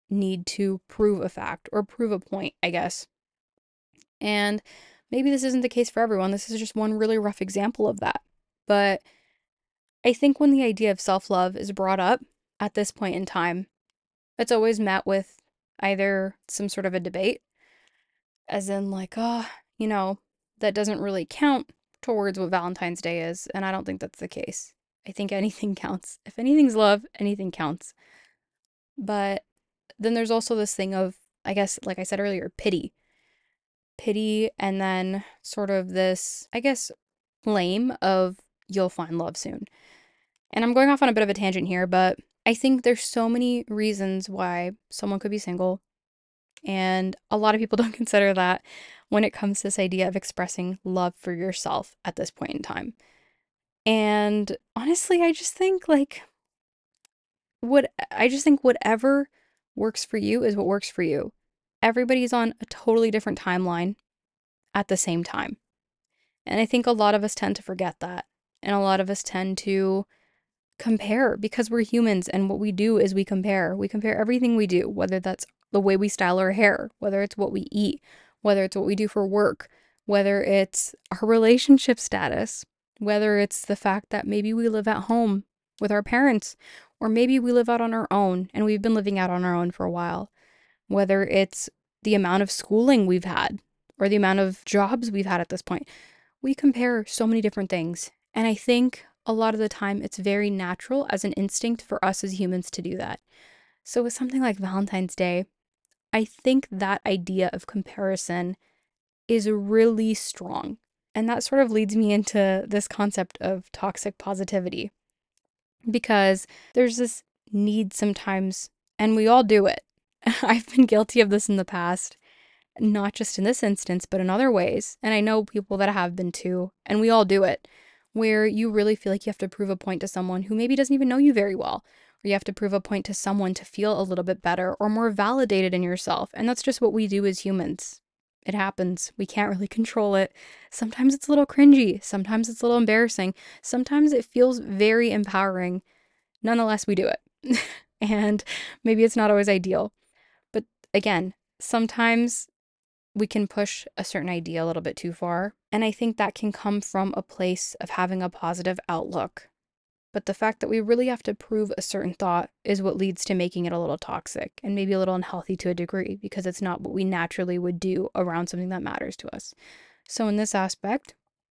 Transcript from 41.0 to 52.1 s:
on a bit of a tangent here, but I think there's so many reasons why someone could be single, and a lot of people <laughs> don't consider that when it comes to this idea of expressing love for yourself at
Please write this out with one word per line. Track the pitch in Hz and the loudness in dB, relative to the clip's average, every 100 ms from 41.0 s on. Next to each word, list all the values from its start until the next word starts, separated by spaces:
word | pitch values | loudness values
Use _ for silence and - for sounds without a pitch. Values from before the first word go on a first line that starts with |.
on | 262 | 4
a | |
bit | 220 | 4
of | 208 | 2
a | |
tangent | 202 196 185 185 | 0 -2 -2 -2
here, | 180 180 | 0 2
but | 185 185 - - _ - | 4 2 0 -8 _ -2
I | |
think | 226 269 262 | 2 2 4
there's | 247 233 | 4 2
so | - 240 226 | 0 -2 0
many | 240 247 240 233 | 0 0 -2 -4
reasons | 214 214 202 190 190 190 | -2 -2 0 -2 -4 -6
why | 190 185 175 180 208 _ | -4 -4 -2 -4 -8 _
someone | - 202 196 | -8 -4 -4
could | 202 | -4
be | 208 | -6
single, | 190 175 185 185 _ _ _ _ _ _ _ _ | -4 -2 -2 -2 _ _ _ _ _ _ _ _
and | - 190 185 185 190 - - | -6 -2 0 0 -2 -6 -4
a | 208 | 0
lot | 214 | 2
of | 220 | 2
people | 220 214 | 0 0
<laughs> | |
don't | 226 | 0
consider | - 226 202 202 | -4 0 4 4
that | 190 180 180 - - - - _ | 4 2 0 -6 -20 -20 -20 _
when | 208 | 0
it | 214 | 0
comes | - 202 202 | 0 -4 -4
to | 202 | -4
this | 208 | -2
idea | 190 190 185 | 0 0 -2
of | 185 | -2
expressing | - - 180 - 180 185 | -6 -6 -6 -6 -6 -6
love | 185 185 180 - | -4 -2 -2 -4
for | - | -8
yourself | 175 190 180 - - - _ | -6 -4 -6 -4 -4 -6 _
at | - | -10